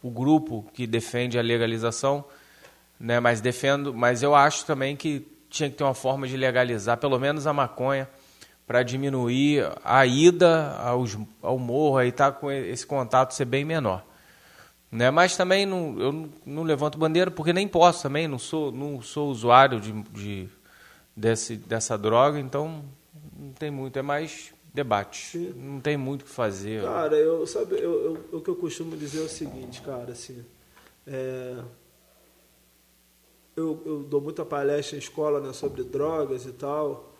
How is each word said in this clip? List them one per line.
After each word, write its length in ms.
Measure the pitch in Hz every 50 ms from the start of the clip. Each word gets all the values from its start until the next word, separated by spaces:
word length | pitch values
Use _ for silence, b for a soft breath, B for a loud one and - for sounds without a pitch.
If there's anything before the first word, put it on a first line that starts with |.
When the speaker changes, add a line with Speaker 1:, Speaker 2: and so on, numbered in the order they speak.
| -
Speaker 1:
o 80 | 123
grupo 520 | 117 117 127 143 156 156 156 - 120 107 101 -
que 140 | - - 123
defende 540 | 113 113 113 113 - - 120 123 123 117 120
a 20 |
legalização, 840 | 117 117 117 117 117 113 113 113 113 117 113 - - 135 143 143 143 B B B B B B B B B B B B B _ _
né, 200 | 120 113 120 120
mas 220 | 120 120 117 110
defendo, 500 | 104 127 120 - - 135 139 143 143 139
mas 300 | 123 113 120 120 123 113
eu 140 | 135 143 147
acho 280 | 143 139 151 - - -
também 320 | - 151 135 131 135 143
que 400 | 139 - 160 147 135 - - - _ _ _
tinha 200 | - - 156 139
que 80 | 120
ter 60 | - 143
uma 100 | 139 127
forma 340 | - - 131 135 139 135
de 80 | 127 131
legalizar, 640 | 131 131 131 120 127 127 123 120 107 95 117 117
pelo 200 | 117 - 143 131
menos 300 | 120 131 139 151 156 139
a 60 | 156 147
maconha, 540 | 143 135 127 - - 123 135 135 135 135 131 b b b b b b b b b b _
pra 160 | - 120 123 127
diminuir 800 | 120 123 131 139 139 135 127 123 120 123 131 143 147 147 143 107 71 - - -
a 220 | - 120 135 135
ida 720 | 127 123 139 160 175 175 175 185 170 165 160 151 143 139
aos, 400 | - - 123 123 123 127 110 98 104 107 - - _
ao 160 | - - 127
morro, 400 | 127 127 120 120 143 156 147 135
aí 140 | 131 123 123
tá 200 | 123 - 143 139 139
com 180 | - 151 143
esse 340 | 139 135 123 87 117 120 -
contato 460 | - 143 139 127 113 - 127 131 127 -
ser 120 | - 135
bem 180 | 120 123 139 143
menor. 420 | 156 165 160 135 104 92 95 - b b b b b b b b b b b b b b b _ _
Né? 180 | - 113 120 127
Mas 280 | 139 165 180 185 180
também 280 | - 185 180 190 196 202
não, 320 | 196 190 180 170 151 110 98
eu 120 | 101 131
não, 180 | 147 160 160 147 151 - -
não 180 | - 143 156 165
levanto 340 | 160 151 131 147 151 143
bandeira, 340 | 151 160 156 156 175 185 185
porque 220 | 160 160 156 165 170
nem 120 | 185 202
posso 380 | 196 - 170 170 175 165 - -
também, 240 | 139 139 151 165
não 100 | 156 135
sou, 360 | 120 - - - 160 151 139 120
não 280 | 127 139 147 143 127
sou 280 | 113 - - 147 147 143
usuário 480 | 135 110 113 120 120 127 135 139 127 113
de, 140 | 101 110 107 107 104 -
de, 380 | - 104 101 104 101 95 92 95 - _ b b b b b b b b b b _
desse, 400 | 107 104 113 113 110 - - 113
dessa 420 | 110 - - 113 113 - - 117
droga, 400 | 104 104 107 113 117 131 147 147 147
então 440 | 135 131 120 143 151 160 160 151 147 135 135 _ _ _ _ 151 151 151 - -
não 140 | 143 139 131
tem 180 | - 156 151
muito, 260 | 143 135 131 131 131
é 40 | 139
mais 520 | 135 143 143 147 160 156 - - - - - _ _ 156 -
debate. 540 | 143 143 120 107 101 98 - - - - -
Speaker 2:
Sim. 220 | - 170 175 185 180
Speaker 1:
Não 240 | 127 131 139 143 135
tem 160 | 127 151 151
muito 280 | 143 135 131 143 139 -
o 20 |
que 40 | -
fazer. 520 | - - 120 107 98 95 98 104 110 110 98
Speaker 2:
Cara, 320 | - 110 98 160 151 156
eu, 320 | 151 156 160 165 165 -
sabe, 280 | - - 208 - - 190
eu, 420 | - - 170 165 147 143 165 160 160 - -
eu, 60 | 180
o 40 | 160
que 80 | 156 -
eu 60 | 175
costumo 420 | 175 175 160 - - 170 165 160
dizer 240 | 156 151 139 143 156
é 20 | 160
o 40 | 156
seguinte, 520 | - - 160 139 - 131 131 123 123 -
cara, 300 | - 139 135 123 120 120
assim, 320 | 120 - - - 127 120 117 - _ b b b b b b b b _ _
é, 480 | 143 135 131 131 131 127 127 127 127 127 120 120 120 - _ _ _ _ _ _ _ _ _ _ _ _ _ _ _ _ _ _ _ _ _ _ _ _ _ _ _ _ _ _ _ _ _ _ _ _
eu, 260 | 160 160 160 151 - -
eu 180 | 160 156 147 139
dou 180 | 143 147 143
muita 240 | 139 156 151 - 139
palestra 500 | - 156 143 139 143 147 147 143 - -
em 40 | 143
escola, 400 | - - - 156 151 151 147 143
né, 120 | 139 135 123
sobre 300 | - - 139 135 127 123
drogas 600 | 123 - 139 143 156 165 156 147 135 131 123 120
e 60 | 131
tal. 600 | 120 - 147 139 147 151 151 143 139 - - - - _